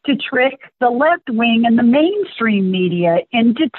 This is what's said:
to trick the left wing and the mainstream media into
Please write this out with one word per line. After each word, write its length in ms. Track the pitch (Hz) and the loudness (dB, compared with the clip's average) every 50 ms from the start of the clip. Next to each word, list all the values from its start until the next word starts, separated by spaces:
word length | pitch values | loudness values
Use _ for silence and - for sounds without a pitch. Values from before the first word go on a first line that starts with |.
| - | -4
to 100 | 285 262 | -4 -4
trick 440 | - - - 269 247 254 269 269 - - - _ - | -4 -4 -4 -2 0 0 0 -2 -6 -20 -20 _ -2
the 100 | 254 240 | -2 0
left 400 | 240 247 294 320 349 349 - 277 | 0 2 0 0 0 -2 -4 -6
wing 340 | 220 220 233 233 226 226 233 | -4 -2 0 0 2 2 2
and 140 | 233 226 240 | 2 2 4
the 40 | 240 | 4
mainstream 840 | 233 254 294 320 370 415 415 381 - - - 226 220 208 196 190 185 | 4 4 4 2 0 0 -4 -6 -6 -6 -4 -2 -2 0 0 0 0
media 500 | 185 185 180 175 175 175 175 170 165 180 - - | 0 0 -2 -2 -2 0 0 0 0 0 -2 -2
into 360 | - 233 226 240 226 277 320 247 - | -2 0 0 0 2 0 -2 -4 -4